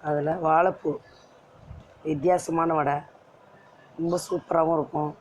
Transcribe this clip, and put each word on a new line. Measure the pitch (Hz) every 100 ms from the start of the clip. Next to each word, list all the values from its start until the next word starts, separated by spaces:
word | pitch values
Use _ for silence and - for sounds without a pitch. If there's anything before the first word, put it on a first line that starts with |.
| 151
அதுல | 147 147 180 160
வாழைப்பூ, | 160 185 - 160 143 - - - - _ - - - - - 156
வித்தியாசமான | 151 160 180 - 165 165 156
வடை, | 139 143 - - _ _ - - - - - -
ரொம்ப | 165 175 -
சூப்பராகவும் | 180 - 165 160 160
இருக்கும். | 143 151 151 147